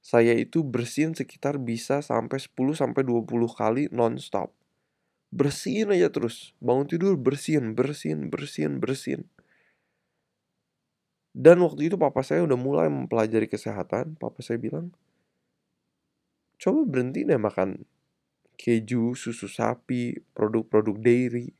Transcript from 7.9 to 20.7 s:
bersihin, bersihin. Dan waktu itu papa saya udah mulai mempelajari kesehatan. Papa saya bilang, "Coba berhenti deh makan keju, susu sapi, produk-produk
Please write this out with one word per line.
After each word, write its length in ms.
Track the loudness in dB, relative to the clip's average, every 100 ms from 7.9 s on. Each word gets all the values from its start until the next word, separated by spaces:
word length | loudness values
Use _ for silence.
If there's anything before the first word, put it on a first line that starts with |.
| -4 -6 -6 -6
bersihin, 480 | -8 -8 -4 -4 -2
bersihin. 480 | -4 -4 -6 -8 -8 _ _ _ _ _ _ _ _ _ _ _ _ _ _ _ _ _ _ _ _ 8
Dan 260 | 10 10
waktu 320 | 6 2 -2
itu 60 | 2
papa 260 | 2 0 0
saya 160 | 0
udah 160 | 2 2
mulai 320 | 2 2 2
mempelajari 560 | 0 -2 0 2 2 0
kesehatan. 680 | -4 -6 -6 -4 -4 -6 -8
Papa 240 | -10 -10
saya 160 | -8 -6
bilang, 400 | -4 -6 -10 _ _ _ _ _ _ _ _ _ _ _ _ _ _ _ _ _
"Coba 320 | 0 2 2
berhenti 400 | 0 -2 -2 0
deh 80 | 2
makan 480 | 2 0 -2 -4 -16 _ _ _ _ _ _ -6
keju, 640 | 0 0 0 -2 -2 -4
susu 320 | -10 -10 -12
sapi, 640 | -4 -4 -4 -6 -4 -4 -8 _
produk-produk 640 | -4 0 0 2